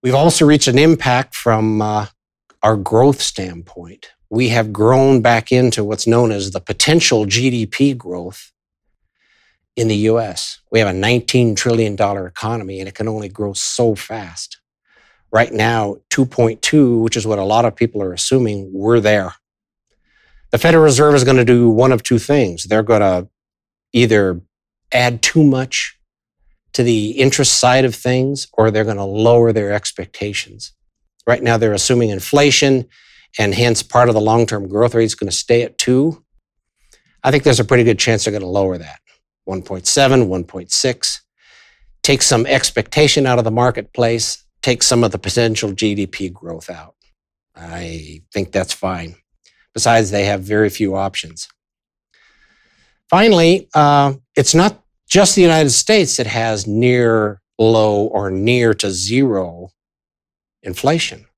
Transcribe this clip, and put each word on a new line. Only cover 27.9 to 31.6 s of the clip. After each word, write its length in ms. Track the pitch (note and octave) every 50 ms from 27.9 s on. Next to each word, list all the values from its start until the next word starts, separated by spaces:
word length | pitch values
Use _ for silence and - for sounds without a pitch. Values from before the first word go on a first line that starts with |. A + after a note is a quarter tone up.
| A2+
things, 540 | - - B2+ B2+ B2+ C3 C3+ C#3+ C3+ - _ _
or 180 | - A2 A2 G#2
they're 120 | G#2+ A2
gonna 220 | G#2+ G#2+ G2 G2
lower 460 | G2 G2 G#2+ A2 A#2 A#2+ A#2+ A#2 A#2 A2
their 200 | A2 G#2 G2+ G#2
expectations. 1000 | G#2 - - - - F#2 - _ - G2+ G#2 G2+ - - G2+ G2 G#2 - - _ _ _ _ _ _ _ _ _ _ _
Right 160 | - A#2+ - -
now, 160 | A#2+ A#2
they're 160 | A2+